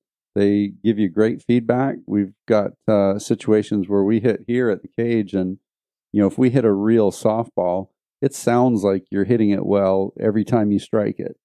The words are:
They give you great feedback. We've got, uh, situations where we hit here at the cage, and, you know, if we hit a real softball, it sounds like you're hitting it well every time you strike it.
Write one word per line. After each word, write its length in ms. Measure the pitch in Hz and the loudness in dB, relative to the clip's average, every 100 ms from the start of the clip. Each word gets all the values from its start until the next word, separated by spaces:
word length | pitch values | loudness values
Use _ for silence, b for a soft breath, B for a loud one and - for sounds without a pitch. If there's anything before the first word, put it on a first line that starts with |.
| _ _ _ | _ _ _
They 340 | 101 101 101 101 90 | 0 2 2 -2 -2
give 160 | 110 107 | -2 0
you 120 | 101 | 0
great 320 | 82 110 - | 0 0 0
feedback. 560 | - 120 117 123 135 - - | 0 0 0 0 -2 -6 -4
We've 240 | 104 98 - - | -2 -2 -4 -2
got, 240 | 107 98 - - | 0 0 -4 0
uh, 320 | 104 98 101 | 2 2 0
situations 680 | - 117 - 107 101 104 92 | -4 -4 2 0 2 -2 0
where 160 | 101 98 | 0 2
we 160 | 113 | 0
hit 240 | 117 107 - | 0 -2 -2
here 220 | 120 123 | -2 0
at 120 | 95 | -2
the 60 | - | -6
cage, 460 | - 117 117 98 | -6 -2 -2 -2
and, 240 | 98 92 95 _ _ _ _ _ | -2 -4 -6 _ _ _ _ _
you 80 | 156 | 0
know, 60 | 147 | 2
if 100 | 143 | 2
we 120 | 131 | 2
hit 120 | 131 | 2
a 80 | 113 | 2
real 400 | 98 107 117 104 | 2 2 2 2
softball, 760 | - 110 110 117 - 90 90 98 _ _ _ | 0 -2 -2 -4 -4 -2 -4 -6 _ _ _
it 120 | 139 | -6
sounds 480 | - - 180 131 113 | -4 -2 2 2 2
like 260 | 98 98 - | 0 -2 -2
you're 140 | 101 95 | -4 0
hitting 240 | 120 107 | 0 0
it 160 | 98 98 | 0 0
well 480 | 101 95 95 95 - | 0 0 0 -4 -4
every 280 | 107 107 104 | -2 -2 0
time 260 | 120 104 | 0 0
you 80 | 101 | -2
strike 400 | - 113 104 101 | -2 -2 -2 -6
it. 160 | - - | -10 -14